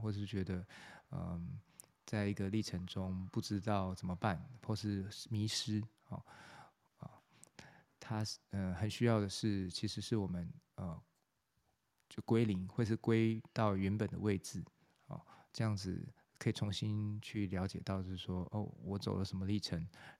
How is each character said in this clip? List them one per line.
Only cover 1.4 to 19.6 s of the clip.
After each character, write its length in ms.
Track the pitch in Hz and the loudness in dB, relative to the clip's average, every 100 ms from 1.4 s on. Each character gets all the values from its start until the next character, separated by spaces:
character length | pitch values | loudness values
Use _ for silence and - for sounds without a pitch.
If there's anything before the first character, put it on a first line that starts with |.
| 87 101 - - - _ | -6 -8 -12 -20 -20 _
在 200 | - 107 | -2 2
一 80 | 101 | 2
个 160 | 101 95 | 2 2
历 120 | 107 | 2
程 240 | - 87 | 0 -2
中 400 | 92 98 92 92 92 | -2 -2 -2 -2 -2
不 120 | 113 | -2
知 200 | - 101 | 0 0
道 360 | 107 101 92 | 2 2 2
怎 100 | 90 | -2
么 100 | 90 | -4
办， 280 | 90 107 85 - - | 0 2 0 -4 -8
或 120 | - | -4
是 340 | 107 104 98 98 - - | 0 0 0 -2 -8 -4
迷 180 | 107 107 | 0 0
失， 340 | - 113 107 113 _ - | 0 0 0 -2 _ -10
哦， 120 | - - - - - - _ _ - | -10 -10 -18 -18 -18 -20 _ _ -16
啊， 120 | - - _ - - - - - _ - | -16 -16 _ -20 -20 -20 -20 -20 _ -14
它 240 | - 107 | -4 -2
是， 140 | 107 - - | -2 -6 -4
呃， 240 | 98 92 | -2 0
很 140 | 90 107 | 0 0
需 160 | - | 4
要 160 | 117 110 | 6 6
的 80 | 98 | 4
是， 400 | - 110 98 92 | 0 2 2 0
其 160 | - 107 | -2 -2
实 140 | 110 | -2
是 160 | - 110 | 0 0
我 100 | 92 | 0
们， 240 | 87 85 - _ | -2 -4 -10 _
呃， 260 | - 90 82 - _ _ _ _ _ _ _ _ _ - | -8 -6 -6 -14 _ _ _ _ _ _ _ _ _ -16
就 120 | - | -6
归 200 | - 117 | 4 6
零， 240 | 110 92 92 | 6 2 0
或 160 | - | 0
是 140 | 107 113 | 2 2
归 440 | 117 113 113 113 - | 4 6 6 2 -2
到 240 | - 107 98 | 2 4 4
原 200 | 95 107 | 4 2
本 120 | 104 | 0
的 100 | 85 | 2
位 180 | 107 98 | 2 2
置， 240 | - 92 - _ _ _ - | 0 -8 -8 _ _ _ -12
哦， 180 | 87 - - - | -12 -12 -20 -10
这 100 | - | 0
样 100 | 110 | 0
子 320 | 101 95 87 - - _ - | 2 -2 -4 -6 -14 _ -2
可 120 | 113 | 0
以 40 | |
重 180 | - 104 | 2 0
新 460 | - 107 107 104 104 | 0 0 0 0 -2
去 260 | - 107 95 | -4 -2 0
了 180 | 92 | 0
解 140 | 95 87 | -2 -2
到， 240 | - 95 | -2 -2
就 60 | 92 | -2
是 80 | 92 | -4
说， 280 | - 90 87 | -4 -4 -2
哦， 180 | 107 - - | -2 -4 -6
我 160 | 92 98 | -4 -2
走 180 | 98 95 | 0 0
了 60 | |
什 140 | 95 95 | 0 -2
么 80 | |
历 120 | 95 | 0
程， 300 | 104 | 0